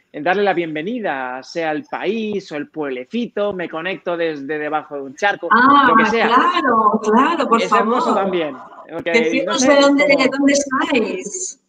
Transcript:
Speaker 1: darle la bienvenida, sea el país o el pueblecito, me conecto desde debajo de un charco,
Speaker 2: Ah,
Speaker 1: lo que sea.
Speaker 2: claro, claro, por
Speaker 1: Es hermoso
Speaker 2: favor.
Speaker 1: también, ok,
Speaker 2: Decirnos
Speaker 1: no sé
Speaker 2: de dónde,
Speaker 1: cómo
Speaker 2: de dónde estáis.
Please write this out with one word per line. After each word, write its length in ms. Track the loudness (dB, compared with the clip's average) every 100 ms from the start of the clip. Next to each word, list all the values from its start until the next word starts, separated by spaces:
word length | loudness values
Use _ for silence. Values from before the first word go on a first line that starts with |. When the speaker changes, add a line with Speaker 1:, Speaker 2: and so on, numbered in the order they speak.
| _
Speaker 1:
darle 320 | -6 -2 0
la 100 | 0
bienvenida, 880 | 0 -2 -6 -6 -6 -4 -4 -6 -8
sea 280 | -8 -6 -4
el 140 | -4 -6
país 680 | -6 -4 -2 -4 -6 -6
o 60 | -10
el 120 | -8
pueblecito, 840 | -8 -6 -6 -6 -6 -4 -4 -4
me 160 | -4 -6
conecto 460 | -6 -6 -6 -4 -2
desde 440 | -2 -4 -6 -6
debajo 360 | -4 -4 -6 -10
de 60 |
un 140 | -10 -4
charco, 320 | -2 -2 0
Speaker 2:
Ah, 380 | 4 6 6 4
Speaker 1:
lo 60 | 4
que 100 | 2
sea. 180 | 2 4
Speaker 2:
claro, 720 | 4 2 0 0 2 2 0
claro, 460 | 2 2 2 0 0
por 140 | 0
Speaker 1:
Es 100 | 2
hermoso 360 | 0 0 0 0
Speaker 2:
favor. 100 | 0
Speaker 1:
también, 320 | 0 -2 -4 -8
ok, 480 | -16 -20 -14 -8 0
Speaker 2:
Decirnos 500 | 0 2 0 0 2
Speaker 1:
no 40 |
sé 140 | 4
Speaker 2:
de 80 | 6
dónde, 240 | 6 4 4
Speaker 1:
cómo 180 | 4
Speaker 2:
de 60 | 2
dónde 240 | 2 2
estáis. 1080 | 2 0 -2 0 0 0 -4 -8 -10 -12 -14